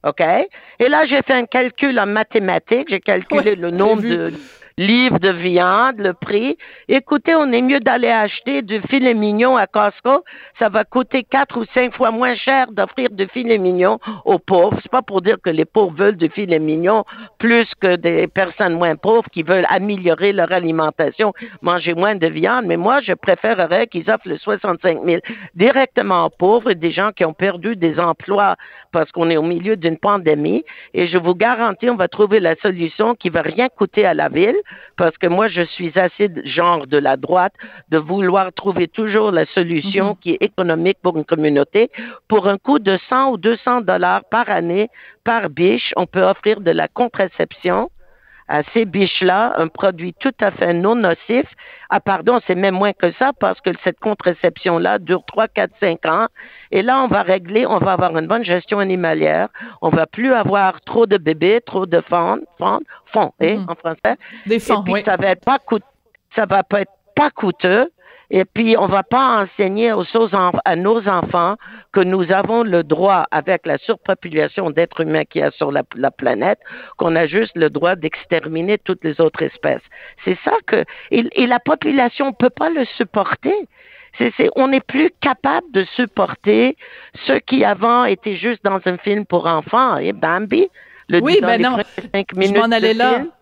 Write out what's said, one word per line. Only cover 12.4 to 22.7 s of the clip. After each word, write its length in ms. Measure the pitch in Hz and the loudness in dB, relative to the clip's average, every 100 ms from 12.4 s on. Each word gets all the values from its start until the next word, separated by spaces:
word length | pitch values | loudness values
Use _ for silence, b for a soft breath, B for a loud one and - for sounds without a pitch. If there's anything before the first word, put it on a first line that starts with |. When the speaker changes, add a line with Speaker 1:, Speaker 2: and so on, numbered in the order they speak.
| - 269 247 | 0 0 0
Speaker 1:
d'offrir 380 | 208 190 - 247 | -2 -4 -2 -4
du 180 | 202 190 | -2 -4
filet 300 | 254 233 220 | -4 0 2
mignon 420 | 185 180 185 220 B 208 | 2 2 2 0 B -8
aux 160 | - 185 | 0 0
pauvres. 400 | - 190 170 - | 2 4 4 2
C'est 80 | - | -2
pas 120 | 254 | -2
pour 200 | 247 196 | 0 -2
dire 140 | 180 214 | 0 -2
que 60 | 185 | -2
les 160 | 160 160 | 0 0
pauvres 280 | 220 196 151 | 2 0 2
veulent 180 | 202 196 | 0 2
du 140 | - | -2
filet 300 | - 196 165 | -2 0 0
mignon 440 | 156 156 180 220 - B 226 _ | 0 0 2 0 -2 B -20 _
plus 280 | 226 233 220 - | 2 2 2 -2
que 160 | 190 180 | 0 0
des 300 | 170 165 170 | 0 0 0
personnes 440 | - 185 - 190 170 | -2 -4 -2 -2 0
moins 200 | 175 156 | 0 0
pauvres 320 | 190 226 - | 2 2 0
qui 100 | - | -8
veulent 240 | 160 185 175 | 0 2 2
améliorer 640 | 190 202 202 175 160 202 | 0 -2 -2 0 2 0
leur 180 | 196 165 | 0 0
alimentation, 800 | 185 170 160 156 - 147 - 214 - 226 196 | 0 0 0 -2 -2 -4 0 -4 -4 -16 -8
manger 320 | 165 175 160 | -2 -2 -2
moins 220 | 170 196 208 | 0 0 0
de 120 | 165 | -2
viande. 360 | 156 180 247 | 0 0 0
Mais 120 | 208 | 0